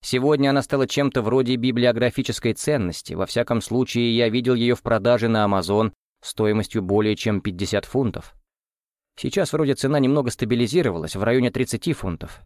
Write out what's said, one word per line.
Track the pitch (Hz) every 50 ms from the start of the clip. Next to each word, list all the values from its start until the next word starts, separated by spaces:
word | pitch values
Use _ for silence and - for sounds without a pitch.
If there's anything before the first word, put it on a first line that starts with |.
Сегодня | - - - 127 127 143 151 143 139 139
она | 139 139
стала | 123 - - 139 135 -
чем-то | - 143 143 139 - 135
вроде | 110 107 120 135 131 117 127
библиографической | 123 113 127 120 120 120 120 117 113 123 123 - - 131 - 113 - - 120 107
ценности. | - - - 151 135 101 87 80 - - - -
Во | 82 95
всяком | - - 120 120 - 120 113
случае, | - - 117 127 131 - - 120 120 117 113
я | 117 120 113
видел | 107 127 120 127 127
ее | 117 117 120 120
в | -
продаже | _ - 117 110 98 120 123 117 110 113
на | 113 110 107
Amazon | 101 98 98 85 85 101 104 110 110 - _ _ _ _ _
стоимостью | - - - - 110 107 107 110 104 - - 113
более | 95 90 101 107 107 107 104
чем | - - 113 107 98
пятьдесят | - 107 92 85 101 85 - 101 -
фунтов. | - - 127 135 113 87 - - - - - _ _ _ _ _ _ _ _ _ _ _ _ _ _ _
Сейчас | - - 131 - 196 180 -
вроде | - 156 156 139 135
цена | - - 135 147 147
немного | 135 127 139 147 135 120
стабилизировалась, | - - 127 107 123 117 120 107 120 180 165 120 90 85 78 80 -
в | 98
районе | 98 113 120 131 123 123
тридцати | - 120 127 - - 113 - 175
фунтов. | 147 - - 95 85 - - 76 - - -